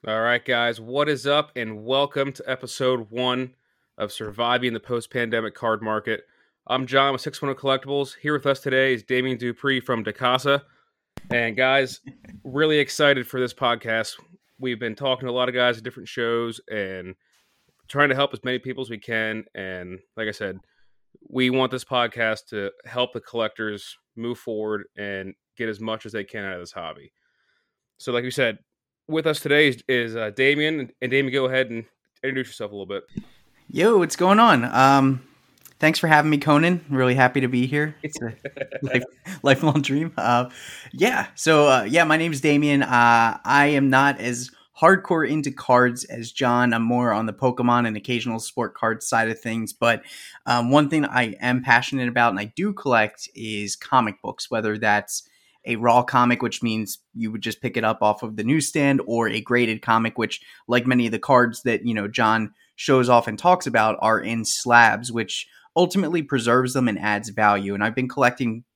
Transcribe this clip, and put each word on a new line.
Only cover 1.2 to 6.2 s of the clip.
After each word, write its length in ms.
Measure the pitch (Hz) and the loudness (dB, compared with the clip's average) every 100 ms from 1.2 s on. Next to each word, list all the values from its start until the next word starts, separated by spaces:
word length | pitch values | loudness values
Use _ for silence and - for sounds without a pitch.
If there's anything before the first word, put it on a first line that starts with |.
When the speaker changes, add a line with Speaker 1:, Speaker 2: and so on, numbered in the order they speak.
| 131 | 0
Speaker 1:
up? 240 | 147 151 | 0 -2
And 300 | 127 110 107 | -8 -8 -10
welcome 480 | 110 135 143 143 139 | -2 -2 0 -2 -6
to 180 | 131 - | -6 -8
episode 580 | 131 123 - 127 127 107 | -8 -10 -2 -2 -2 -4
one 440 | 117 127 123 127 _ _ _ _ - | -6 -4 -4 -6 _ _ _ _ -10
of 140 | 104 | -10
Surviving 640 | - 107 101 120 123 123 | -8 -12 -6 -2 0 -2
the 80 | 113 | -6
Post-Pandemic 760 | - 120 - 127 117 117 110 | -6 -8 -6 -6 -2 -4 -4
Card 260 | - 117 110 | -6 -4 -2
Market. 420 | 110 107 117 110 | -4 -4 -4 -8